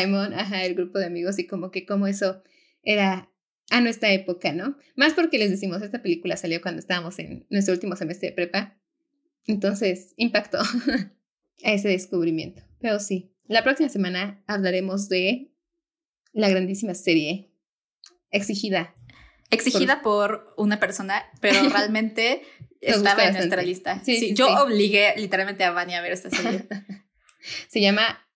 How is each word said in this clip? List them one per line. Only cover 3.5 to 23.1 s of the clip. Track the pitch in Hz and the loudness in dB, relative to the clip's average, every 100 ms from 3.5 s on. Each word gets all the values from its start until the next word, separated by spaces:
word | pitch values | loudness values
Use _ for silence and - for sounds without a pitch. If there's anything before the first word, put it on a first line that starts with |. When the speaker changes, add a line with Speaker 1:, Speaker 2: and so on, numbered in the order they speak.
| _ - | _ -2
Speaker 1:
a | 240 | 2
nuestra | 240 226 214 | 2 0 2
época, | 190 185 175 185 | 2 0 -4 -4
¿no? | 160 226 - _ - | -4 -6 -8 _ 0
Más | 302 | 2
porque | 311 330 240 | 2 0 2
les | 208 | 0
decimos, | 196 196 175 | 0 -2 -6
esta | 208 240 | -8 -6
película | 196 170 175 - | -4 -4 -4 -4
salió | 170 165 | -4 -4
cuando | 180 165 | -6 -8
estábamos | - 180 165 180 | -4 -4 -4 -10
en | 156 - - | -12 -14 -2
nuestro | 202 196 | 0 2
último | 180 202 | 0 -2
semestre | 180 156 170 190 | -6 -6 -6 -6
de | |
prepa. | - 175 196 202 _ _ _ _ _ _ _ - | -4 -4 -4 -6 _ _ _ _ _ _ _ -6
Entonces, | 202 196 196 202 180 - - | -2 0 0 -2 -2 -6 -4
impactó | 233 208 - 196 | 0 0 -2 -4
<laughs> | |
a | 214 240 277 226 - _ _ _ _ _ 226 | -2 -2 0 -2 -4 _ _ _ _ _ -2
ese | 202 202 | 0 0
descubrimiento. | 185 190 180 165 160 165 - - _ | -2 -2 -2 -2 -2 -6 -14 -20 _
Pero | 233 208 | -4 -4
sí, | - 185 - _ - | -2 -6 -8 _ -4
la | 226 | 0
próxima | 262 277 294 | 2 2 0
semana | 202 180 180 202 202 - | 0 -2 -2 -6 -8 -6
hablaremos | 208 185 185 190 196 202 | -2 0 0 -2 -4 -2
de | 185 185 247 277 _ _ _ _ _ _ _ _ | 0 2 0 -6 _ _ _ _ _ _ _ _
la | 214 202 | 0 2
grandísima | 190 185 196 214 | 2 0 -4 -6
serie | 175 - 160 151 190 - _ _ _ _ _ _ _ _ | -2 2 2 2 -4 -10 _ _ _ _ _ _ _ _
exigida. | 202 196 196 208 185 175 - - - - _ - | -2 -2 -4 -2 -2 -4 -12 -20 -20 -20 _ -2
Speaker 2:
Exigida | - 254 208 - 285 | 0 2 4 4 2
Speaker 1:
Por | 233 208 208 214 | 2 2 0 -2
Speaker 2:
por | - - | -8 -2
una | 208 208 | 0 2
persona, | 190 196 190 202 - - | 0 -2 -4 -4 -6 -2
pero | 208 196 | 2 4
Speaker 1:
<laughs> | 277 | 4
Speaker 2:
realmente | 202 208 214 220 226 233 - - - - _ | 4 2 0 0 0 0 0 -6 -20 -20 _
Speaker 1:
Nos | - 214 | 2 4
gusta | 202 | 4